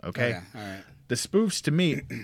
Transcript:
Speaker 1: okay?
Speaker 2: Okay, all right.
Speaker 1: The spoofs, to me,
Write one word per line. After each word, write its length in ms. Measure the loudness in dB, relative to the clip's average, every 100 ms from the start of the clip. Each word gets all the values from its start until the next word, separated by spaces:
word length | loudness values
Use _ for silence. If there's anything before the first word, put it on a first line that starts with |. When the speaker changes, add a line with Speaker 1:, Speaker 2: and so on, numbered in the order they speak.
Speaker 1:
okay? 320 | -8 -2 -2 -2
Speaker 2:
Okay, 40 | -10 -12
all 60 |
right. 220 | -10 -12 -14 -20 -4
Speaker 1:
The 80 | -2
spoofs, 460 | 2 2 4 2
to 80 | 2
me, 300 | 4 4 2 -4 -8